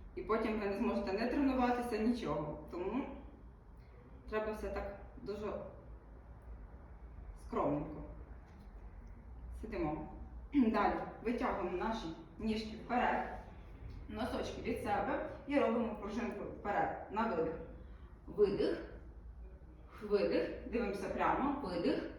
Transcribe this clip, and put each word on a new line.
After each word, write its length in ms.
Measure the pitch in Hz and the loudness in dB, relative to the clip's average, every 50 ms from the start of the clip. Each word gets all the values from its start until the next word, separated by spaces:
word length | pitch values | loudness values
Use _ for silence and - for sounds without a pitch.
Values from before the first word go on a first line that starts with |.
| - - - | -14 -10 -10
і 60 | - - | -6 0
потім 380 | - 220 226 220 226 220 214 | 2 2 4 4 2 2 2
ви 60 | 196 | 2
не 60 | 202 202 | 0 2
зможете 400 | - 233 196 - - - 185 190 | 2 2 4 4 2 2 2 2
не 140 | 214 240 | 2 2
тренуватися, 720 | 247 277 285 277 262 254 254 247 240 240 240 - - 220 214 | 2 4 6 6 6 6 6 6 6 6 4 2 2 2 4
нічого. 600 | 220 247 240 - 170 151 147 - 151 - - - - - | 4 4 4 4 2 0 0 0 0 -2 -4 -6 -8 -6
Тому 340 | 180 170 180 196 220 269 285 - - - - - - - - - - - - - - - - - - - - - - - - - | -4 -2 -2 0 2 0 0 0 -4 -8 -10 -12 -14 -16 -16 -16 -18 -18 -18 -18 -18 -18 -18 -18 -18 -18 -16 -16 -16 -14 -8 -2
треба 220 | 214 220 214 214 214 | -2 0 0 0 0
все 160 | 208 202 196 | -2 -2 -4
так 300 | 196 196 196 196 202 202 - - - - - | -2 -2 -4 -4 -6 -8 -10 -12 -12 -8 -6
дуже 300 | 180 208 208 214 196 - - - - - - - - - - - - - - - - - - - - - - - - - - - - - - - - - - - - - - - | -6 -4 -4 -4 -4 -4 -4 -6 -8 -10 -12 -14 -14 -14 -14 -14 -16 -16 -16 -14 -14 -16 -14 -12 -12 -12 -12 -12 -12 -14 -14 -14 -14 -14 -14 -14 -12 -12 -12 -10 -10 -10 -10 -8
скромненько. 560 | - - - - 147 147 147 - - - - - - - - - - - - - - - - - - - - - - - - - - - - - - - - - - - - | -2 0 2 4 4 4 2 0 -2 -4 -6 -8 -8 -10 -10 -12 -12 -12 -14 -14 -14 -16 -16 -14 -14 -14 -14 -14 -14 -14 -14 -14 -14 -14 -14 -14 -14 -12 -10 -10 -8 -8 -8
Сидимо. 480 | - 220 214 180 165 151 156 - - - - - - - - - - - - | -6 -4 -2 0 0 0 0 -2 -4 -6 -8 -10 -10 -10 -10 -10 -8 2 6
<clears throat> 200 | 285 240 220 - | 6 8 8 8
Далі 220 | 226 - 180 - - - - - - - | 6 6 6 4 2 0 -4 -6 -4 0
витягуємо 540 | 226 247 - 262 208 196 196 180 180 180 180 | 0 0 2 2 2 2 0 0 0 0 0
наші 280 | 214 226 226 - - 330 - - - - - - | 0 0 0 0 -2 -4 -6 -8 -10 -12 -8 -2
ніжки 380 | 214 220 214 220 220 - - - - | 0 0 0 0 0 -4 -6 -8 -4
вперед, 540 | - 240 247 - - - - - - - - - - - - - - - - - - - - - - | 0 4 4 4 4 4 2 0 -2 -4 -8 -10 -10 -12 -14 -14 -14 -12 -12 -10 -10 -10 -10 -8 -6
носочки 540 | 214 208 247 240 269 214 - 185 - 175 - | -4 -2 -2 -2 0 -2 -2 -2 -4 -4 -2
від 160 | 226 254 - | -2 -2 0
себе 520 | - 220 202 196 202 240 302 302 - - - - - | 0 2 2 2 2 2 2 0 0 -2 -6 -8 -4
і 120 | 269 285 269 | 2 4 6
робимо 360 | 226 226 226 233 226 214 - - | 6 6 6 4 4 2 0 -2
пружинку 440 | 202 208 220 226 208 196 - - - | -4 -4 -2 -2 -2 -2 -2 -4 -6
вперед. 600 | - - - - 202 202 - - - - - - - | -6 -6 -4 -2 2 4 4 4 4 2 -2 -6 -4
На 160 | 185 214 226 | 0 0 2
видих. 280 | - 185 165 160 160 - - - - - - - - - - - - - - - | 2 4 2 2 2 0 -2 -6 -10 -10 -12 -12 -12 -12 -14 -14 -14 -14 -14 -12
Видих. 520 | - - - 208 190 - - - - - - - - - - - - - - - - - - - - - - - - - - - - - - 214 | -4 4 6 6 6 6 6 4 4 2 0 -2 -6 -10 -12 -12 -14 -14 -14 -14 -14 -12 -12 -12 -12 -14 -14 -16 -16 -16 -16 -16 -16 -12 -8 2
Видих. 480 | 202 202 196 175 - 233 - - - - - - 254 214 | 4 6 6 8 6 6 4 4 2 0 -4 -4 -2 0
Дивимося 360 | 240 226 202 202 196 196 196 | 2 2 2 0 0 -2 -2
прямо. 520 | - - - - - - 269 285 277 - | 0 2 4 4 4 4 4 2 2 0
Видих. 500 | - - 262 - - 277 - - - - - | 0 -2 0 2 4 4 4 4 0 -2 -6